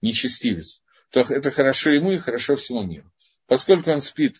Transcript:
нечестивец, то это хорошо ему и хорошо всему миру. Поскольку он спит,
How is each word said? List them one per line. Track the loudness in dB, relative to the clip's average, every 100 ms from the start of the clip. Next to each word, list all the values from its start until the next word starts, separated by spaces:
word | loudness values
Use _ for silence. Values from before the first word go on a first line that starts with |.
нечестивец, | -4 -2 -2 -2 -2 -4 -8 -18 _ _ _
то | 0
это | 2 0 -2
хорошо | 0 2 2 2
ему | 2 2
и | -2
хорошо | -2 -4 -2 -2
всему | -2 -6
миру. | -4 -6 -10 _ _ _ -2
Поскольку | 0 4 2 2
он | -2
спит, | -2 -2 -2 -2